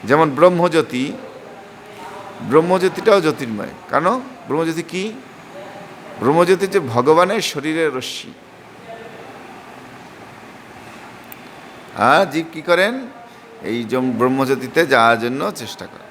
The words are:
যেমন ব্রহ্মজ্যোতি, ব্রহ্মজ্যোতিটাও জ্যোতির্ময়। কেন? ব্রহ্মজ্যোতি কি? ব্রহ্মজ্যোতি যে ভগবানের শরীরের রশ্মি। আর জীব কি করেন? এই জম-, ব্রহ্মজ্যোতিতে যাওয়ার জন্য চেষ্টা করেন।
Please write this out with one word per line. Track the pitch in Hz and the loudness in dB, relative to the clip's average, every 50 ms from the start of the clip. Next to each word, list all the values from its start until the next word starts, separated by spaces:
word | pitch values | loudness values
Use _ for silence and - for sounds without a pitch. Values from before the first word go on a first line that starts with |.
| - | 2
যেমন | 101 135 156 160 151 | 2 4 4 4 2
ব্রহ্মজ্যোতি, | 135 135 165 180 180 170 175 180 156 165 139 - 127 127 131 151 - - - - - - - - - - - - - - - - - - - - - - - - - - | 4 6 6 6 6 4 2 4 4 2 2 2 -2 -4 -4 -4 -6 -10 -14 -16 -16 -18 -18 -18 -18 -18 -20 -20 -20 -20 -20 -20 -18 -16 -16 -16 -16 -16 -16 -16 -14 -12
ব্রহ্মজ্যোতিটাও | 120 101 123 156 160 175 185 185 180 185 - 190 - - 202 202 | -4 4 4 4 6 6 2 4 2 0 0 2 4 4 4 6
জ্যোতির্ময়। | 160 156 135 - 143 117 110 101 - - - - - - | 4 2 0 0 -6 -6 -6 -6 -8 -10 -12 -16 -8 -2
কেন? | - 135 160 180 240 254 | -2 0 2 2 0 -2
ব্রহ্মজ্যোতি | 254 - - - - - 135 156 165 165 156 165 | -6 -12 -18 -18 -8 -4 -2 -2 0 -2 -4 -6
কি? | 165 - 170 185 190 220 220 269 - - - - - - - - - - - - - - - - - - - - | -8 -6 -6 -6 -6 -6 -8 -12 -18 -20 -20 -20 -20 -18 -16 -16 -16 -16 -16 -16 -16 -18 -18 -18 -18 -18 -10 -2
ব্রহ্মজ্যোতি | 104 123 147 170 175 170 190 175 196 | 0 2 4 4 4 4 4 2 2
যে | 185 180 196 | 0 0 -2
ভগবানের | 156 123 113 120 123 143 156 165 180 190 208 220 | -2 0 0 2 4 6 6 6 4 4 2 -2
শরীরের | 156 - - 147 135 156 156 165 165 151 127 | -2 -4 -6 -6 -4 -4 -2 0 -2 -2 -2
রশ্মি। | 127 123 - - - - - - - - - - - - - - - - - 226 226 220 - - - - - - - - - - - - - - - - - - - - - - - - - - - - - - - - - - - - - - - - - - - - - - - - - - - - - - - - - - | -4 -8 -8 -10 -12 -14 -16 -18 -20 -20 -20 -20 -20 -20 -20 -20 -20 -18 -18 -18 -18 -18 -18 -18 -18 -18 -18 -18 -18 -18 -18 -20 -20 -20 -20 -20 -20 -20 -20 -20 -20 -20 -20 -20 -20 -20 -20 -20 -20 -20 -20 -20 -20 -20 -20 -20 -20 -18 -18 -18 -18 -18 -18 -20 -20 -20 -20 -20 -18 -18 -20 -20 -20 -20 -20 -20 -20 -20 -14 -4
আর | - 104 123 143 170 196 151 | 0 4 4 6 4 4 2
জীব | 139 160 160 165 | -2 -4 -4 -4
কি | - 160 | -10 -10
করেন? | 147 170 175 170 190 214 247 262 254 233 - - - - - - - - - - | 0 2 4 4 4 0 0 -6 -10 -12 -16 -18 -20 -20 -20 -20 -20 -20 -20 -12
এই | - 92 113 120 117 | -6 -6 -4 -4 -4
জম-, | 107 123 127 127 127 | -2 -2 0 0 0
ব্রহ্মজ্যোতিতে | 120 110 123 127 131 135 135 127 135 127 127 123 - 151 170 | 0 2 2 2 2 2 2 0 0 -2 -2 -2 2 0 2
যাওয়ার | 139 135 120 113 117 117 110 | 4 4 6 6 6 4 4
জন্য | 117 120 127 139 156 208 | 0 -4 -4 -4 -4 -6
চেষ্টা | - - 117 107 - - 92 | -6 -8 -12 -12 -12 -14 -14
করেন। | 87 - 85 - - | -16 -16 -20 -20 -20